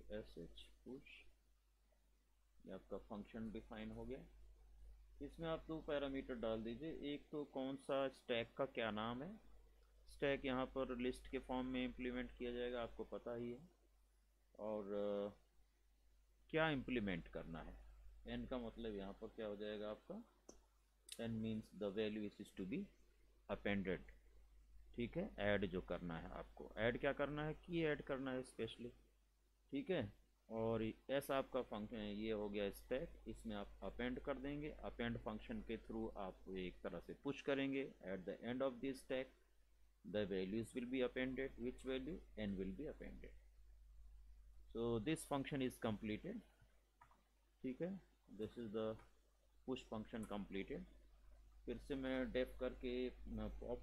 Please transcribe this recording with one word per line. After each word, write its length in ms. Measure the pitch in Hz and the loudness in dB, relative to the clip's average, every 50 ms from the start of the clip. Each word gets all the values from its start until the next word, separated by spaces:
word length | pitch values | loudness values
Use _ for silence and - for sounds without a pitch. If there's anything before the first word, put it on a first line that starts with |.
| - - 101 | -6 -6 -6
एस 220 | 107 110 - - - | -6 -6 -6 -8 -10
एच, 320 | 85 - - - - - - - - | -10 -10 -10 -12 -14 -14 -18 -16 -12
push, 420 | - 123 139 147 - - - - - - - - - - - _ _ _ _ _ _ _ - - - - - _ _ _ - - - - - - | -10 -10 -10 -10 -12 -16 -16 -16 -18 -18 -20 -20 -20 -20 -20 _ _ _ _ _ _ _ -20 -20 -20 -20 -20 _ _ _ -20 -20 -20 -20 -16 -12
ये 60 | - 95 | -10 -8
आपका 260 | 92 - - 104 95 | -10 -6 -6 -6 -6
function 520 | - - 113 104 101 - - 117 113 110 | -4 -4 -4 -4 -4 -4 -4 -4 -2 -2
define 400 | 104 113 - - 113 110 110 110 | -2 -4 -6 -6 -6 -4 -4 -4
हो 140 | 113 117 113 | -4 -4 -4
गया। 200 | 113 127 147 170 - - - - - - - - - - - - - - - - - - - 143 | -4 -4 -4 -6 -10 -14 -16 -16 -16 -18 -18 -18 -18 -16 -14 -14 -14 -14 -14 -16 -16 -10 -8 -8
इसमें 260 | 139 - - 165 165 | -6 -4 -2 0 0
आप 160 | 160 160 - - | 0 0 0 -2
दो 120 | 160 160 | -4 -2
parameter 540 | - - 147 143 139 139 135 135 135 - 127 | 0 2 2 2 2 2 2 0 0 0 0
डाल 280 | 117 110 113 113 113 110 | 2 2 4 4 4 2
दीजिए, 300 | 117 120 117 147 160 156 | 0 -2 -2 -2 -4 -4
एक 360 | - 135 143 147 143 - - | -2 -2 -2 -2 -2 -4 -4
तो 140 | - 151 143 | -2 -2 -2
कौन 320 | 135 - 139 131 131 139 | -2 0 0 2 2 0
सा 320 | 135 - - 143 135 135 131 | 0 0 4 4 6 6 4
stack 460 | 131 - - - 123 117 117 - - | 2 -2 0 2 4 4 2 2 2
का 120 | - 139 | 2 0
क्या 240 | 135 - - 117 110 | 2 2 4 4 4
नाम 320 | 104 104 107 113 120 123 139 | 4 4 4 2 2 0 -2
है, 180 | 180 220 220 - - - - - - - - - - - - - - | -4 -6 -8 -12 -14 -16 -16 -16 -20 -20 -20 -20 -20 -20 -20 -18 -16
Stack 360 | - - - 139 139 131 131 | -2 2 4 6 6 6 4
यहाँ 220 | 135 127 127 131 | 4 4 4 2
पर 300 | 127 - 135 131 123 127 | 2 2 2 2 2 2
list 320 | 120 123 127 127 - - - | 2 4 2 2 2 -2 -4
के 100 | - 131 | -2 -2
form 280 | 123 - 131 127 127 | 0 2 2 2 2
में 180 | 131 127 127 127 | 2 2 2 0
implement 480 | 123 120 - 127 123 123 123 123 120 - | 0 0 -2 -2 0 0 0 -2 -2 -4
किया 200 | - 123 120 120 | -4 -2 -2 0
जाएगा, 300 | 120 123 123 123 120 117 | 0 0 0 0 0 -2
आपको 220 | 117 - - 110 | -2 -4 -6 -6
पता 300 | - - 101 - 117 120 | -4 -4 -4 -2 -2 -2
ही 160 | 117 120 120 | 0 0 -2
है, 180 | 120 131 160 180 - _ - - - - - - _ - - - - - - - - - | -4 -4 -8 -14 -20 _ -20 -20 -20 -20 -20 -20 _ -20 -20 -20 -20 -20 -20 -20 -10 -4
और, 260 | 101 107 107 107 104 98 104 | -2 0 0 0 0 0 2
अ, 460 | 104 101 104 101 101 101 104 101 - - - _ - - - _ _ _ - - _ _ - - - - _ - - - - | 2 4 4 4 2 2 0 -2 -6 -14 -20 _ -20 -20 -20 _ _ _ -20 -20 _ _ -20 -20 -20 -20 _ -20 -20 -6 0
क्या 200 | - 156 160 160 | 4 6 6 6
implement 580 | 151 131 117 - 127 120 104 101 90 85 - - | 6 4 2 2 2 4 4 4 2 2 0 -4
करना 340 | - 82 80 82 82 80 73 | -6 -6 -6 -4 -6 -6 -6
है। 140 | - - - - - - - - - - - - | -6 -8 -10 -12 -16 -16 -16 -16 -16 -14 -12 -8
एन 200 | 113 117 120 117 | -4 -4 -4 -2
का 120 | 113 135 127 | -2 -2 -2
मतलब 360 | 120 113 110 113 117 113 104 | -2 -4 -6 -4 -4 -2 -2
यहाँ 180 | 98 95 95 98 | -2 -2 -4 -6
पर 160 | - - 110 | -6 -10 -8
क्या 180 | - - 110 | -6 -4 -4
हो 100 | 107 104 | -2 -2
जाएगा 340 | 101 107 107 107 104 104 104 | -2 -2 -2 -2 -2 -2 -2
आपका, 340 | 107 104 - - 180 214 233 - - - - - - - - - - - - _ _ _ _ - - - | -4 -4 -6 -8 -8 -8 -10 -12 -18 -20 -20 -18 -18 -18 -20 -20 -20 -20 -20 _ _ _ _ -12 -6 -4
एन 220 | 117 117 113 110 110 | -2 0 2 2 2
means 400 | 113 110 110 110 - - 92 104 | 2 2 0 -2 -4 -4 0 0
the 160 | 101 92 107 | 2 4 4
value 420 | 110 107 104 110 104 104 - - | 2 2 2 0 -2 -2 -4 -6
is 200 | 101 - - - | -10 -8 -4 -4
to 100 | 98 90 117 | -2 0 0
be 120 | 180 202 - - - - - - - - - - - - - | 0 -2 -4 -8 -16 -20 -20 -20 -20 -20 -20 -20 -14 -4 -2
appended। 500 | 208 - - 107 101 196 185 95 - - - - - - - - - - - - - - - - - - - - - | -2 2 4 6 6 6 6 4 2 2 0 -6 -14 -16 -18 -20 -18 -18 -18 -18 -20 -20 -20 -18 -18 -16 -16 -8 -4
ठीक 200 | - 120 113 - | -2 -2 0 0
है, 180 | 165 185 214 - - | 0 -2 -2 0 2
ऐड 280 | 101 104 104 98 101 | 4 6 6 6 6
जो 140 | 95 87 92 | 4 2 2
करना 380 | - - 87 85 87 87 82 80 | 0 0 -2 -2 -2 -2 -2 -2
है 120 | 82 87 | -4 -4
आपको, 420 | - - 80 - - - - - - | -6 -8 -8 -8 -10 -10 -10 -6 0
ऐड 240 | - 107 117 123 - | 4 4 4 4 4
क्या 120 | - 143 135 | 4 2 4
करना 320 | - 143 139 147 147 151 | 4 2 2 2 0 0
है, 100 | 156 151 | 0 -2
की 280 | - - - 175 170 165 | -2 -4 -2 2 4 4
ऐड 200 | 151 147 147 - | 4 4 2 0
करना 280 | - 147 127 135 135 | -2 -2 0 0 0
है 120 | 127 127 131 | 0 0 -2
specially। 500 | - - - 113 113 - - 117 120 - - - - _ _ _ _ _ _ _ _ _ _ _ - | -4 -4 -4 -4 -4 -4 -6 -8 -10 -10 -12 -20 -20 _ _ _ _ _ _ _ _ _ _ _ -4
ठीक 200 | - 139 143 - | -2 -2 2 2
है, 220 | 190 165 113 101 - - - - - _ _ - | 4 4 2 2 -2 -8 -18 -20 -20 _ _ -4
और 320 | 110 113 113 113 113 110 113 110 - - - - | 0 2 4 6 6 6 4 2 0 -2 0 2
एस 200 | 131 139 139 - | 2 2 4 4
आपका 320 | 143 135 131 - - 131 120 | 4 4 4 4 2 0 0
function 340 | - 117 104 107 110 123 | 0 -2 -4 -2 -2 -2
ये 360 | 110 107 104 104 101 107 110 110 | -2 -2 -2 -2 0 2 2 2
हो 160 | 104 104 104 | 2 2 2
गया 220 | 101 104 101 101 | 2 2 2 2
stack, 420 | 98 - - - 127 131 170 165 - - - | 2 -2 -2 0 0 0 0 -2 -6 -8 -8
इसमें 300 | - 113 - - 113 107 | -8 -8 -6 -4 -4 -2
आप 220 | 101 101 - - - - | -2 -2 -4 -6 -6 -6
append 380 | 98 - - 120 127 127 131 | -4 -2 0 0 0 0 0
कर 180 | - 143 139 131 | 0 0 -2 0
देंगे। 320 | 127 139 143 147 147 156 | -2 -2 -2 -2 -4 -4
append 480 | - - - 101 - - 120 117 117 113 | -6 -4 -6 -4 -2 0 0 0 0 0
function 420 | - 117 110 107 - - 117 110 | 0 -2 -4 -2 -4 -4 -4 -4
के 180 | - - 113 107 | -2 -2 -4 -4
through 380 | - - 110 113 110 110 - | -4 -4 -2 0 0 0 -2
आप 320 | - 101 92 92 - - 90 | -2 -4 -4 -4 -6 -8 -6
एक 320 | 95 95 92 90 - - | -2 -2 -2 -2 -2 -4
तरह 200 | - - 87 85 | -4 -4 -4 -4
से 140 | - - 87 | -4 -6 -8
push 280 | - - 139 143 - - | -2 -2 -2 -2 0 2
करेंगे। 520 | - 139 135 135 139 135 139 135 - - - - | 2 4 4 4 4 2 0 0 -2 -4 -8 -6
At 140 | - 95 95 | -4 -4 -2
the 160 | - - 92 - | -2 -2 -4 -2
end 220 | - 113 123 131 135 | -2 -2 2 2 4
of 100 | 135 123 117 131 | 2 2 2 0
the 100 | 139 131 | -2 -2
stack 300 | 131 - - 135 127 131 - - - - - - - - - - - - - - - - - | -2 -2 0 0 0 0 -2 -6 -16 -20 -20 -20 -20 -20 -20 -20 -20 -20 -20 -20 -16 -6 0
the 180 | 90 104 107 | 4 4 4
values 420 | 90 98 95 95 95 101 113 113 113 - | 6 4 4 4 4 4 2 2 0 0
will 160 | 131 120 123 127 | -2 0 2 4
be 160 | 135 123 120 | 4 4 4
appended, 400 | - 131 127 131 131 123 135 135 - - 117 | 4 4 2 2 2 2 0 0 -2 -2 -2
which 220 | 127 127 - - | -2 -2 -2 -2
value, 320 | 127 131 131 131 143 170 - - - - - | 0 0 0 0 -2 -4 -4 -6 -8 -4 -2
n 180 | 107 101 98 | 0 2 2
will 200 | 90 95 95 95 - | 2 0 0 0 -2
be 60 | 143 | -4
appended। 440 | 156 - - - - - 87 - - - - - - - - - - - - - - - - - - - - - - - - - - - - - - - | -4 -4 -6 -8 -8 -8 -8 -10 -12 -12 -14 -18 -18 -18 -20 -18 -18 -18 -18 -18 -16 -14 -14 -14 -14 -14 -14 -16 -16 -16 -16 -16 -16 -16 -14 -12 -6 0
So 240 | 113 117 120 117 117 | 2 4 4 4 4
this 260 | 104 151 160 156 - - 147 | 4 4 2 2 2 2 2
function 380 | 139 135 - 156 139 131 127 | 2 2 2 2 4 4 2
is 200 | 120 - - 117 | 2 2 2 2
completed। 500 | 107 101 - 107 107 104 - 170 - 226 - - - - - - - - _ _ _ _ - - - - _ _ _ _ _ _ _ _ - | 2 2 2 0 0 0 0 -2 -4 -4 -6 -10 -16 -20 -20 -20 -20 -20 _ _ _ _ -20 -20 -20 -20 _ _ _ _ _ _ _ _ -2
ठीक 200 | 131 127 - 165 | -2 0 0 0
है, 180 | 180 196 185 - - - - _ - - | 0 0 -2 -8 -12 -20 -20 _ -12 -6
this 160 | 101 107 104 | -4 -4 -2
is 220 | - 120 120 110 101 | -2 -2 -4 0 0
the 220 | 110 110 110 110 - - - - - - _ _ _ - - - - - - | 2 2 2 0 -2 -6 -14 -20 -20 -20 _ _ _ -20 -20 -20 -8 -2 0
push 140 | 131 127 - - 117 | 0 0 0 -2 -2
function 360 | 110 110 - - 117 110 - 101 | -2 -2 -2 -2 -2 -2 0 0
completed। 680 | 104 95 - 95 98 98 - 135 175 185 - - - - - - - - - - - - - - - - | 0 0 0 0 -2 0 0 -2 -4 -6 -8 -12 -16 -18 -20 -20 -20 -18 -18 -18 -16 -18 -18 -18 -10 -6
फिर 120 | - 123 117 | -4 -4 -4
से 160 | - - 143 | -2 -2 -2
मैं 300 | 135 131 131 131 131 131 | 0 2 2 2 2 2
def 320 | 117 101 127 127 127 - - | 4 4 2 2 2 0 0
करके, 320 | 127 127 123 - - 123 123 123 127 123 - - - - | 0 0 0 0 -2 0 2 2 2 0 0 -4 -6 -4
मैं 200 | 117 110 107 104 - - | -2 -2 -2 -2 -2 -4
pop 240 | 113 110 123 120 | -4 -2 -2 -2